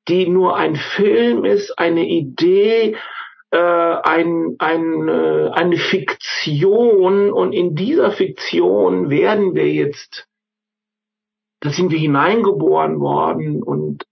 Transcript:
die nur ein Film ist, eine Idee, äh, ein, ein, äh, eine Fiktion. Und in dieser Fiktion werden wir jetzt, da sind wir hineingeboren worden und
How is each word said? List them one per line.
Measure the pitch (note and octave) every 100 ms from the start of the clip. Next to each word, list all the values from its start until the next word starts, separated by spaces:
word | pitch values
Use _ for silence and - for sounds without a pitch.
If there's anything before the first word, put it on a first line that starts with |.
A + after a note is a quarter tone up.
| -
die | F3+ F3+
nur | F#3 F3+ F3
ein | D#3+ D3
Film | - - G#3 A3 A#3+ A#3+
ist, | F#3 G#3 G3+ -
eine | E3+ E3 E3+
Idee, | E3+ C#3 B2+ E3+ F#3+ G#3 A3+ A3 A3 - - - - _
äh, | E3+
ein, | F3 F3 E3+ E3+ - E3 E3+ E3 E3 -
ein, | D#3+ E3 E3 D#3+ D#3+
äh, | E3 D#3+ D#3 D#3
eine | - F3 E3
Fiktion. | - F#3+ D3 - - - - D3 F#3 A3 A#3+ G3+ F#3 G3 G3+
Und | - F3
in | - F3
dieser | D3+ G3+ E4 G#3
Fiktion | G#3 - - - - - G2+ F#2 F#2 F2+
werden | C#3+ F#3 G#3+ G3 D#3
wir | D3+
jetzt, | D3+ C#3+ D3 - - - _ _ _ _ _ _ _ _ _ _ _ _ _
da | D3
sind | C#3+ F3+
wir | D#3
hineingeboren | D#3 C#3 D#3+ A3+ G3 F3 D#3 D#3+ D#3 D#3
worden | C#3+ C#3+ D#3+ D#3+ D3+ D3
und | - C#3+ D2+ D3 -